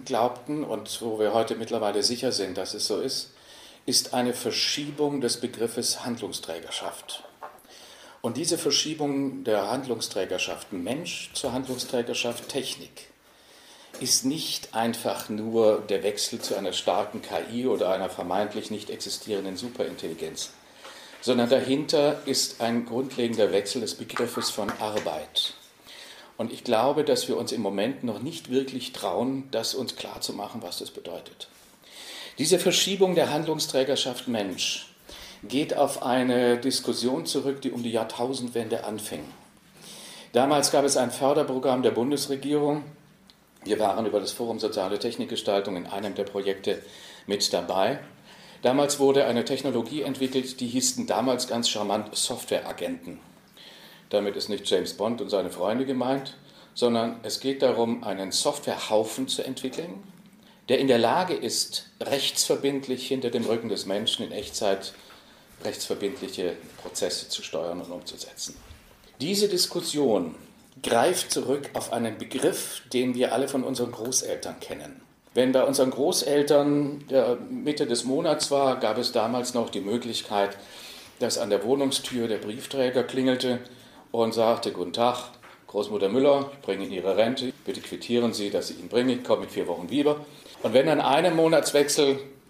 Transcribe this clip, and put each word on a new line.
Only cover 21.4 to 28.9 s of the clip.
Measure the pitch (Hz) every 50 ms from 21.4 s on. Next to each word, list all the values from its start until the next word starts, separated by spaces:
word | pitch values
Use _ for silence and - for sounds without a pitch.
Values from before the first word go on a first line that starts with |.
| 117 117
dahinter | 131 127 104 127 131 143 156 151 - 151 143 147 151 - -
ist | 135 135 131 - - - -
ein | 117 117 117 120 -
grundlegender | - 113 123 131 131 - - 120 117 117 110 104 92
Wechsel | 87 98 101 - - 131
des | 110 101 -
Begriffes | - 110 - - - 120 117 - 123 113 -
von | - - 104 101 - -
Arbeit. | 110 107 104 107 - - 78 76 - - - - - - - - - - _ _ - - - - - - - - - - -
Und | - 113 - -
ich | - -
glaube, | 123 117 110 120 135 147 151 143
dass | 147 131 120 -
wir | - 110
uns | - 120 120
im | - 120 107
Moment | 98 101 98 101 120 139 - -
noch | 120 107 101
nicht | 117 147 160 - - -
wirklich | 127 131 135 135 131 131 - -